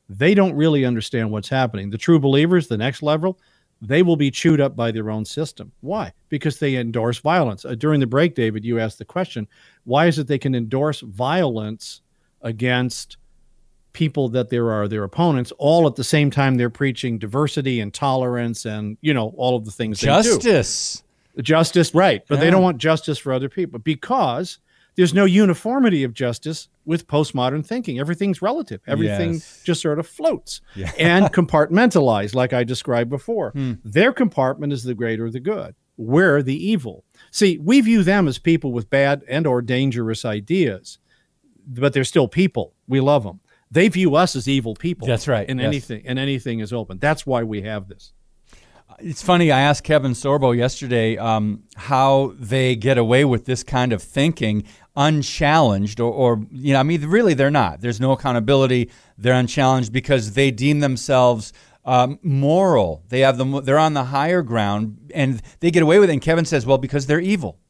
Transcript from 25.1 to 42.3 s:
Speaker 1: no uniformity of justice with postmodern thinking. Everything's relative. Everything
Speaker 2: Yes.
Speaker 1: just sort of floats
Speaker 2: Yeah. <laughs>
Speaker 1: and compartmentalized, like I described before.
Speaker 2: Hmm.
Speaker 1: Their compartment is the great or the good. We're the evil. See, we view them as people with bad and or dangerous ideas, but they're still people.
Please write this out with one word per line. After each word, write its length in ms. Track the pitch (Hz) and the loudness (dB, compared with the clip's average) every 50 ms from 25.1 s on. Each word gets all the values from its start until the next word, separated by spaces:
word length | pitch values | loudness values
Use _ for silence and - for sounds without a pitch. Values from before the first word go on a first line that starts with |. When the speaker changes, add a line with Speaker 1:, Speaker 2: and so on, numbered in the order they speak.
Speaker 1:
no 120 | 160 196 196 | 4 4 4
uniformity 800 | 190 175 208 214 185 160 - - 226 254 277 247 220 175 143 135 | 4 6 4 4 4 2 -2 -4 -4 0 2 2 2 2 0 -2
of 100 | 120 110 | -4 -4
justice 540 | - 127 120 117 - - 156 160 - - _ _ _ - | -4 -4 -4 -4 -4 -8 -10 -10 -10 -14 _ _ _ -6
with 240 | 156 170 160 - - | -4 -4 -4 -4 -2
postmodern 580 | 147 151 151 - - 127 123 131 143 156 147 | 0 0 0 0 -2 -2 -2 0 -2 -4 -6
thinking. 320 | - 226 254 226 170 120 127 | -6 -8 -6 -6 -6 -6 -6
Everything's 420 | 143 165 170 - 202 196 175 - | -4 -4 -4 -2 -2 -4 -2 -2
relative. 400 | 180 214 277 330 240 - 107 - - | -2 -4 -4 -4 -6 -10 -12 -14 -6
Everything 480 | - 139 110 110 104 101 98 - 165 170 | -4 -2 -2 -2 -2 -2 -2 -2 -4 -4
Speaker 2:
Yes. 260 | 160 - - - - - | -6 -8 -14 -20 -10 -4
Speaker 1:
just 180 | 180 165 - | -4 -4 -2
sort 160 | - 156 147 160 | -2 -2 -2 -4
of 80 | 160 | -6
floats 540 | - - - 381 330 220 - - - - - _ _ - | -10 -10 -2 -2 -2 -2 -2 -8 -14 -16 -16 _ _ -12
Speaker 2:
Yeah. 160 | 98 92 80 - | -8 -8 -8 -2
<laughs> 40 | - | 0
Speaker 1:
and 280 | 160 170 175 190 202 | 2 4 4 4 4
compartmentalized, 1080 | - - 185 165 - - 151 147 165 170 214 254 220 - 170 135 123 107 101 104 101 120 | 4 2 0 0 2 2 2 2 4 4 4 4 4 4 4 4 4 2 2 0 -2 0
like 180 | 127 127 123 | -2 0 0
I 100 | 127 123 | 0 -2
described 480 | 120 117 127 - - 139 120 117 120 120 | -2 -2 -4 -6 -4 -2 0 0 0 -2
before. 400 | 143 135 - 226 233 202 143 104 | -6 -8 -6 -6 -4 -4 -4 -6
Speaker 2:
Hmm. 220 | 135 139 135 127 110 - - | -6 -6 -6 -6 -6 -8 -10
Speaker 1:
Their 280 | 107 101 160 220 247 | -2 0 2 2 2
compartment 600 | - - 247 180 - 143 131 131 139 147 147 147 | 2 0 -2 0 0 0 0 0 -2 -4 -6 -6
is 120 | 139 120 120 | -6 -6 -6
the 100 | 127 120 | -8 -6
great 240 | 101 120 113 113 107 | -4 -4 -4 -2 -4
or 120 | 117 113 | -6 -6
the 100 | 117 127 | -8 -8
good. 340 | 131 196 214 185 - - - _ _ _ _ | -6 -6 -6 -6 -8 -12 -16 _ _ _ _
We're 460 | - 110 113 135 170 190 170 143 147 | -12 -4 0 2 4 4 4 4 2
the 140 | 135 131 135 - 175 | 2 -2 -4 -4 -2
evil. 400 | 208 226 165 123 107 82 - _ _ _ _ _ _ | -2 -2 -2 -4 -8 -14 -16 _ _ _ _ _ _
See, 260 | - - 208 185 160 151 | -2 2 2 2 2 0
we 220 | 147 185 262 277 | 0 4 4 4
view 240 | 220 226 233 214 170 | 6 6 4 4 4
them 240 | 180 202 202 175 139 | 4 4 2 2 0
as 100 | 120 - | -2 -2
people 340 | - 165 165 139 - 131 | 0 0 0 2 0 -4
with 160 | 120 120 101 - | -4 -4 -4 0
bad 360 | 139 139 139 139 143 139 - - | 0 2 2 2 0 -2 -4 -6
and 200 | 127 156 165 143 | -4 -2 0 0
or 140 | 123 123 | 0 0
dangerous 640 | 117 113 123 127 139 135 113 120 113 113 110 - - | -2 -2 -2 0 0 0 -2 -2 -4 -4 -6 -6 -6
ideas, 720 | 113 104 104 101 - 175 190 160 117 95 92 _ - - _ _ _ _ _ _ _ _ _ _ _ _ _ _ | -6 -6 -6 -4 -2 0 0 0 0 -2 -6 _ -20 -20 _ _ _ _ _ _ _ _ _ _ _ _ _ _
but 260 | 143 123 123 143 139 | -14 -6 -2 0 0
they're 120 | - 135 127 | 2 0 -2
still 240 | - - 160 135 | 2 2 2 2
people. 460 | 180 | 2